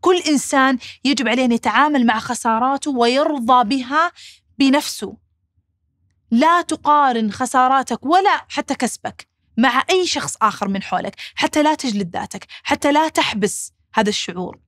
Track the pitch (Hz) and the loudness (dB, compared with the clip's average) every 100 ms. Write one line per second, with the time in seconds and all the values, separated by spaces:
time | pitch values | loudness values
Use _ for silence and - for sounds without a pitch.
0 | 330 359 320 294 - 285 262 262 - - | 2 2 2 -2 2 2 2 0 -6 -6
1 | 254 262 233 240 254 233 240 220 294 285 | -2 -2 0 0 2 2 2 2 2 4
2 | 240 220 - 233 240 226 254 277 302 262 | 2 0 -2 -4 -2 0 0 -2 -4 0
3 | 233 262 320 294 226 254 220 269 240 294 | 2 2 0 -2 2 2 4 -2 -2 0
4 | 349 - - - _ - 262 277 - - | 0 -4 -20 -20 _ 0 2 2 0 -10
5 | 196 214 _ _ _ _ _ _ _ _ | -12 -14 _ _ _ _ _ _ _ _
6 | _ _ _ 233 302 349 339 311 - 294 | _ _ _ 2 4 2 0 -4 2 2
7 | 277 233 220 196 254 269 254 269 254 233 | 4 0 -4 -4 -2 2 4 2 0 -6
8 | 262 349 392 - - - - 254 240 - | 2 2 4 0 -4 -8 -6 -4 -4 -4
9 | - - - _ _ - 254 247 - 370 | -12 -12 -20 _ _ 0 2 2 0 0
10 | 359 294 269 - 220 - 196 196 - 180 | 0 -4 -6 -2 -2 0 -4 -4 -4 -6
11 | - - - - 311 311 294 311 262 202 | -6 -12 -16 -2 0 2 2 0 -2 -4
12 | 180 - - - - - - 285 294 294 | -4 -6 -10 -14 -18 -16 -4 -2 2 2
13 | 311 320 - 214 202 - - _ _ - | 2 0 -2 -2 -4 -4 -12 _ _ -2
14 | 202 208 - 175 180 - | 0 -2 -8 -8 -10 -12